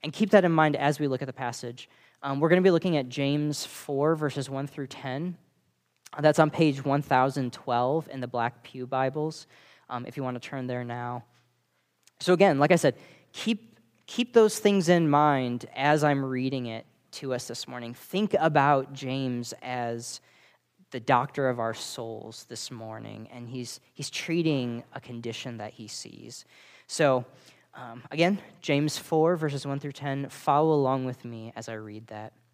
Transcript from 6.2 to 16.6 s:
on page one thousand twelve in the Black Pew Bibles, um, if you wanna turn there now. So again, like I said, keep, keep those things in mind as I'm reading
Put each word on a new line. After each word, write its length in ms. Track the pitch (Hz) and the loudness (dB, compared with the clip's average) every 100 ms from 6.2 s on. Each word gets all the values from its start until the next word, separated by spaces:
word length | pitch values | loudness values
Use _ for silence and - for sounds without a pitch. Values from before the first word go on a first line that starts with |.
| 151 151 | 4 6
on 100 | 151 | 4
page 340 | - 160 139 | 6 2 2
one 200 | 139 139 | 0 -2
thousand 500 | - 127 135 139 127 | 2 2 2 0 -6
twelve 560 | - - 120 123 160 - | -6 -2 0 0 -2 -4
in 80 | 135 | -10
the 80 | 123 | -6
Black 360 | 120 117 117 | -4 -4 -6
Pew 240 | - 131 127 | -18 -14 -6
Bibles, 580 | 131 131 151 156 156 - - - _ _ | -2 -2 -2 -6 -8 -20 -20 -20 _ _
um, 180 | 123 123 | -10 -8
if 100 | - | -8
you 60 | |
wanna 160 | 131 123 | -8 -8
turn 260 | - 139 127 | -10 -8 -6
there 180 | 123 | -6
now. 400 | 120 120 120 123 - _ _ _ _ _ _ _ _ _ | -6 -8 -8 -10 -12 _ _ _ _ _ _ _ _ _
So 140 | - | 2
again, 240 | 180 196 139 | 6 6 6
like 140 | 147 | 4
I 60 | 170 | 6
said, 180 | 143 - - - _ | 4 0 -14 -20 _
keep, 480 | - 220 220 - _ _ _ - | -8 -4 -4 -6 _ _ _ -12
keep 260 | - 240 | -6 4
those 240 | 233 214 - | 6 6 4
things 320 | 202 196 165 | 4 4 4
in 180 | 175 160 | 4 6
mind 600 | 143 151 139 123 120 - - | 6 6 4 0 -4 -8 -2
as 280 | 143 151 | 2 4
I'm 220 | 147 139 135 | 4 2 0
reading 400 | 127 131 131 | -2 -2 -4